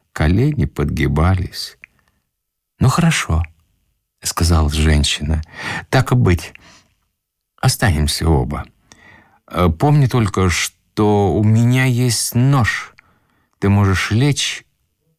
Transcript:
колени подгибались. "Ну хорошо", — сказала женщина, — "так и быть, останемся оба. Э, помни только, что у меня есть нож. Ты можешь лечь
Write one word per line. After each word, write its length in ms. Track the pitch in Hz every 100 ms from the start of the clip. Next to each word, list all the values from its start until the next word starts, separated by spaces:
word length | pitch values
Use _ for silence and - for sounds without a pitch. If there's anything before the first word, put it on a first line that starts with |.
| _
колени 520 | - 78 98 143 147
подгибались. 1120 | 73 - 73 - 69 71 85 95 - - - - - _ _ _ _ _ _ _ _ -
"Ну 100 | 127
хорошо", — 560 | - 170 - - 82 85 _ _ _ _ _ _ _
сказала 480 | - - 82 85 73
женщина, — 720 | 78 78 73 71 - 76 80 - - - - -
"так 220 | 139 -
и 20 |
быть, 400 | 123 110 90 - - - - _ _ _ _ _ _ _ _
останемся 680 | 135 - 113 76 76 - 82
оба. 360 | 73 64 65 - _ _ _ - - _ _ -
Э, 220 | 82 90
помни 380 | 78 147 147 131
только, 420 | 123 101 - 92
что 840 | - - - _ - 104 104 98
у 100 | 80
меня 400 | 107 110 117 127
есть 500 | 131 120 123 110 -
нож. 600 | 117 131 139 101 - - _ _ _ _ _ _ _
Ты 100 | 98
можешь 420 | 101 98 92 -
лечь 540 | 107 147 135 - - - _ _ _ _